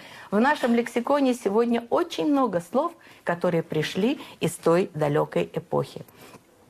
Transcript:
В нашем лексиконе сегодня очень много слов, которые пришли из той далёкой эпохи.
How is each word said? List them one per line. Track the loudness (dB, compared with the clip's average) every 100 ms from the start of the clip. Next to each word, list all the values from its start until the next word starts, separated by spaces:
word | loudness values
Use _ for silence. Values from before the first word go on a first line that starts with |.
| -12 -20 -4
В | 2
нашем | 2 2 2 2
лексиконе | 0 -4 0 2 2
сегодня | 0 0 2 2 0 0
очень | -2 0 -2 2
много | 2 2 0
слов, | -2 -2 -2 -6 -20 -10
которые | -4 -2 0 0
пришли | -2 -2 -2 0 0 -2 -8 -4
из | -4
той | 0 2 2 2
далёкой | -2 0 0 0 -2 -4
эпохи. | -6 -4 -4 -4 -10 -18 -20 -20 -20 _ _